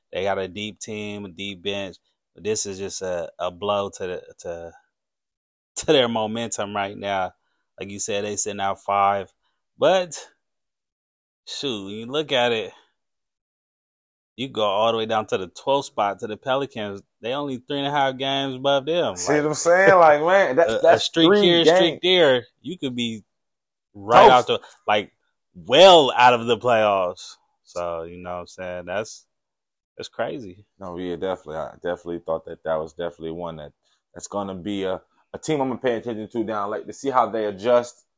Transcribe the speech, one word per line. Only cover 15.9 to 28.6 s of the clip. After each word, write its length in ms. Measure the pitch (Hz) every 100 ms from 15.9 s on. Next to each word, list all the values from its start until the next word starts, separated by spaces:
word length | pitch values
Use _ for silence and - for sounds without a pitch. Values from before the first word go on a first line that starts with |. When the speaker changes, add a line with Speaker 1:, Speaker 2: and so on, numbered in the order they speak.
| - 101 95
Speaker 1:
to 60 | 107
the 100 | 107
Pelicans. 680 | 131 131 135 117 104 98 - _
They 120 | 110
only 260 | 139 147 127
three 200 | - 143
and 80 | 139
a 40 |
half 260 | 143 135 131
games 380 | 135 139 139 127
above 300 | 139 139 139
them. 300 | 175 127 90
Speaker 2:
See 160 | -
Speaker 1:
Like, 100 | 147
Speaker 2:
what 60 | 151
I'm 40 |
saying? 400 | 147 170 180 196 185
Like, 220 | 160 147
man, 360 | 165 196 160 131
Speaker 1:
<laughs> 0 |
Speaker 2:
that's, 160 | 135
Speaker 1:
a, 60 | 110
a 40 |
Speaker 2:
that's 220 | 165 175
Speaker 1:
streak 240 | - 165 165
Speaker 2:
three 140 | 208
Speaker 1:
here, 180 | 175 170
a 40 |
streak 140 | 156 180
Speaker 2:
games. 200 | 170 -
Speaker 1:
there, 440 | 175 185 147 127 - _
you 160 | 143 185
could 180 | 135 123
be 260 | 117 110 - _ _ _ _ _ _
right 360 | 104 101 123 220
out 160 | 127 120
Speaker 2:
Toast. 160 | 117
Speaker 1:
the, 60 | - - -
like, 240 | 107 92 _ _ _ _
well 580 | 90 85 139 190 170 131 117
out 180 | 123
of 120 | 120 117
the 120 | 110
playoffs. 760 | 123 113 107 98 90 92 - - _ _
So, 400 | _ 87 87 85
you 160 | 85 87
know 160 | 90
what 60 | 87
I'm 60 | 85
saying? 360 | -